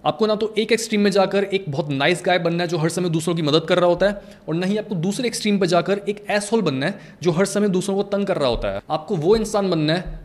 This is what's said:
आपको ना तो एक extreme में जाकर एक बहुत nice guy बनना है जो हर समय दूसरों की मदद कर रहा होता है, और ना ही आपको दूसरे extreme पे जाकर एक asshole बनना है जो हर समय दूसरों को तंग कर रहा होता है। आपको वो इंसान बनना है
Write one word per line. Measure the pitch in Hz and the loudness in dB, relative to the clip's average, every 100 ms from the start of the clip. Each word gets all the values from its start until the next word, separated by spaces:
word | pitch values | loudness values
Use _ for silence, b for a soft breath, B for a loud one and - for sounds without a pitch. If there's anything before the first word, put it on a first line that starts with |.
आपको | 147 - 214 | -2 0 0
ना | |
तो | 214 214 214 | 0 -2 -2
एक | 220 | 0
extreme | 226 - 208 | 0 0 2
में | 202 | 4
जाकर | 196 190 196 | 4 2 2
एक | 202 190 190 | 0 -2 -4
बहुत | 139 151 | -4 -4
nice | 135 147 175 185 | 0 2 2 0
guy | 180 | 0
बनना | 170 170 | 0 -2
है | 175 | -2
जो | 170 | 0
हर | 160 | 0
समय | 175 180 | 0 -2
दूसरों | 165 170 | 0 -2
की | 165 | -2
मदद | 147 156 165 | 2 2 2
कर | 180 | 2
रहा | 175 | 4
होता | 175 196 | 4 0
है, | 202 B B - | 0 B B -6
और | |
ना | 160 185 | -2 0
ही | 214 | -2
आपको | 208 | -2
दूसरे | 180 180 208 240 | -2 -2 -2 -4
extreme | 226 214 202 | -2 0 2
पे | 185 | 4
जाकर | 175 170 202 202 | 2 2 -2 -2
एक | 202 - | -8 -4
asshole | 202 208 233 | -4 0 0
बनना | 175 131 147 | 2 0 -4
है | 196 B B | -6 B B
जो | 165 | 0
हर | 160 | 2
समय | 196 208 208 | 0 2 2
दूसरों | 180 180 196 | 0 0 -2
को | |
तंग | 202 202 196 | -2 -2 0
कर | 165 | 0
रहा | 135 | 0
होता | 110 104 | 0 -2
है। | 98 - | -4 -4
आपको | 156 156 190 | -6 -2 0
वो | 156 226 | 2 2
इंसान | 214 214 196 | 2 0 0
बनना | 165 151 | 0 0
है | 175 180 - | -2 -4 -12